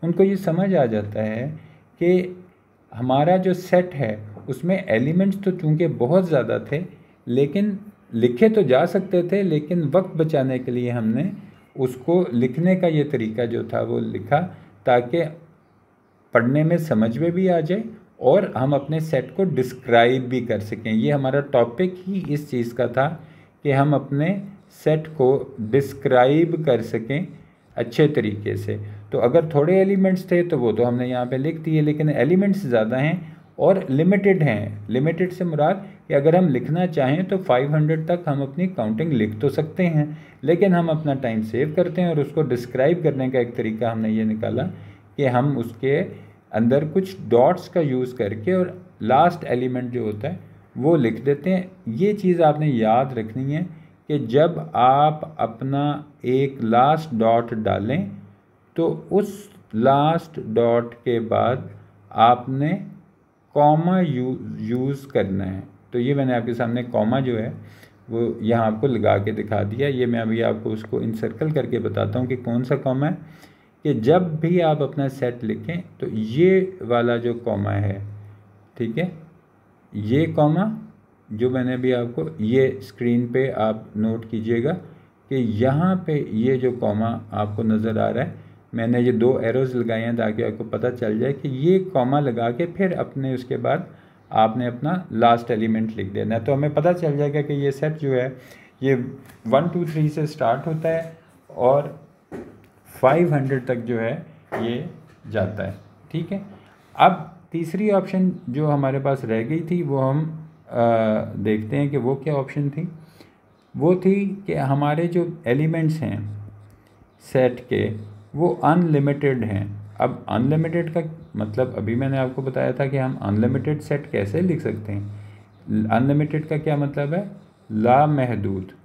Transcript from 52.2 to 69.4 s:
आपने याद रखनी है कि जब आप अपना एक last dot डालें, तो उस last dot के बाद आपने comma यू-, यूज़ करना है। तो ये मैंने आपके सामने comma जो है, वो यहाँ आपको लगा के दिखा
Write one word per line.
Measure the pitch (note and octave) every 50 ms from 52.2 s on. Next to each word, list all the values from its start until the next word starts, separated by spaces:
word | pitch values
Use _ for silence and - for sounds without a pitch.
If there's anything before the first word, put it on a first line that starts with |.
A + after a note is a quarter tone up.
| - F#3 F3+ E3+ E3
आपने | D3+ D3 D3 D#3
याद | D3+ C3+ A2+ A2 G#2+ A2 A#2+ C#3 C#3 C3 A#2
रखनी | A2 G#2+ G#2 B2+ C3 C3+ C#3+
है | D#3+ F#3 F#3 - - - - _ _ _ _
कि | D3+ C#3+
जब | B2 A2+ A2+ C3+ D#3 E3+ E3+ D#3 - - -
आप | A2+ A#2+ B2+ C3+ C#3 D3 D#3 D#3 D#3 - - - -
अपना | A2+ A2+ - - C3+ C3+ C#3 C#3 C#3+ D3 D3 D3 D3 - - _ -
एक | A#2+ B2+ C3 C#3 C#3 C3+ - A#2+
last | A2 A2+ A#2 B2+ C#3+ D#3 D#3+ D#3 D#3+ C3
dot | A2 A2+ A2+ A#2 A#2 A#2 A#2 B2
डालें, | A2 G#2+ G2+ F#2+ G2 G2 A2 C3 E3+ G3+ G3+ - - - - - _ _ _ _ _ _ _ _
तो | - E3 D#3+ D#3+ D#3 - - F3
उस | G3 G#3 G3+ - - - - - - - _ -
last | G#2+ A2+ C3 C3+ C#3 C#3+ D#3 E3 E3+ E3 - - -
dot | - G#2+ G#2+ A2+ A#2 A#2 A#2 A#2+ A#2+ A#2 -
के | - - B2+ A#2+ A2+
बाद | A2+ A2 G#2+ G#2 G#2 A2+ B2+ - - - - - - - _ _ _ _ -
आपने | G#2+ A2 A#2+ B2 A#2+ B2 B2 C3 C3+ C#3+ D#3 F3+ G3 G3 - - - - _ _ _ _ _ _ _ _ _ _
comma | C#3+ D3 D3 D3+ D#3 E3 F3 F#3 F#3
यू-, | F#3 D#3+ C3+ B2 B2 B2+ B2+ - G#2 G#2+ G#2+ G#2+
यूज़ | G#2+ G#2+ A#2+ B2 C3 C3+ C#3+ C3+ - -
करना | - B2 G2+ F#2+ F#2+ G2 F#2+
है। | F#2+ F#2+ F#2+ G2 - - _ _ _ -
तो | B2
ये | A#2+ C3 C#3+
मैंने | C#3 C3+ C3 B2+
आपके | A#2+ A2+ A#2 A#2
सामने | A2+ B2+ A#2 A#2 B2 A#2+
comma | A#2+ - A2+ G#2+ A2 B2 C3+
जो | C3+ B2+ A#2+ A2
है, | G#2+ A#2 G#2+ - - - - - - - _ _ _ -
वो | A2 A2+ A#2 A#2 A2+ - G2+
यहाँ | G#2+ A#2 A#2 A2+
आपको | A2 A2 A2 A2
लगा | C#3 B2+ A2 - G#2 G2+ G2+
के | G2+ G#2 G#2+
दिखा | G#2+